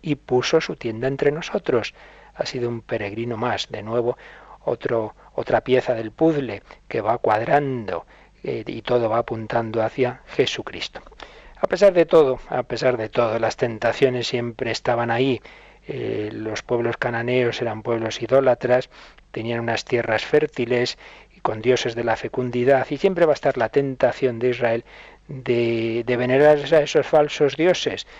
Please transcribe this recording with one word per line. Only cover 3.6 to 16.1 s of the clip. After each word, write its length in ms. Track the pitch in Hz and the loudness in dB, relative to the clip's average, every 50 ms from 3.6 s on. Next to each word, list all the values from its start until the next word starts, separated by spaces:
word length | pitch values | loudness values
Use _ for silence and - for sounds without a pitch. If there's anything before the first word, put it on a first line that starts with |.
| - - | -6 -8
de 120 | - 104 101 | -10 -10 -8
nuevo, 360 | 110 113 123 117 120 - - - - - - - - - - - | -4 -2 -2 0 -2 -2 -4 -8 -20 -20 -20 -20 -20 -20 -10 -6
otro, 500 | - 123 - - - 120 113 110 107 - _ - - - | -6 -6 -4 -4 -2 -2 -2 -2 -4 -8 _ -20 -14 -8
otra 260 | - - - 127 - - | -8 -4 0 0 0 2
pieza 320 | - 127 127 - - 123 | 4 2 2 4 2 -2
del 160 | 113 113 107 | -2 -4 -6
puzzle 520 | - - 160 165 156 147 135 113 101 101 - - - - _ - | -2 2 2 2 2 2 -2 -4 -6 -10 -12 -16 -20 -20 _ -6
que 120 | - 117 | -6 -4
va 160 | 98 107 120 - | 0 0 -2 0
cuadrando, 880 | - - 107 107 110 - - 147 147 139 131 120 107 92 90 82 - _ - - - _ _ _ - | 2 2 2 2 2 2 2 2 2 0 -4 -6 -6 -6 -6 -8 -8 _ -20 -20 -20 _ _ _ -8
eh, 220 | 139 127 113 104 | -6 -6 -6 -6
y 160 | 107 - 113 - | -8 -8 -8 -2
todo 260 | - 123 123 117 110 | 0 0 2 2 2
va 100 | 110 117 | 0 0
apuntando 640 | 117 - 120 113 110 107 - 117 113 110 110 117 110 | -2 -2 -4 -8 -6 -2 -2 -2 -2 -2 -2 -2 -2
hacia 400 | 117 - - 127 123 127 - - | -2 0 0 -2 -2 -2 -6 -14
Jesucristo. 760 | - - - 131 - - - - - - 85 - - - - - - - - - - - - - - - - | -6 0 0 0 0 0 -6 -10 -10 -10 -12 -12 -12 -12 -16 -20 -20 -20 -20 -20 -20 -20 -20 -20 -20 -10 -4
A 80 | - - | -4 -2
pesar 260 | 190 175 202 196 180 | 2 4 4 6 6
de 100 | 175 165 | 6 4
todo, 340 | 156 180 165 151 131 127 123 - - | 6 6 6 6 6 2 -2 -6 -6
a 160 | - 127 123 | -6 -6 -4
pesar 340 | - 127 113 - 131 123 113 | -4 -4 -2 0 0 0 0
de 100 | 110 107 | -2 -4
todo, 300 | - 127 117 110 110 113 | 0 0 0 0 0 0
las 180 | 113 110 - | -2 -2 -2
tentaciones 680 | - 110 117 113 107 - 117 113 - 139 131 123 127 117 | -2 -4 -4 -2 -2 -2 -2 0 2 2 2 2 0 -4
siempre 440 | - - 120 120 120 113 - 120 117 | -4 -4 -4 -4 -4 -6 -6 -6 -6
estaban 400 | 113 - - 131 120 117 120 117 | -6 -4 -2 -2 0 0 0 0
ahí. 300 | 117 120 131 139 147 - - - - - - - - _ _ - | 0 0 2 2 0 -2 -4 -12 -20 -20 -20 -20 -20 _ _ -12
Eh, 400 | 143 127 117 110 | -10 -8 -6 -6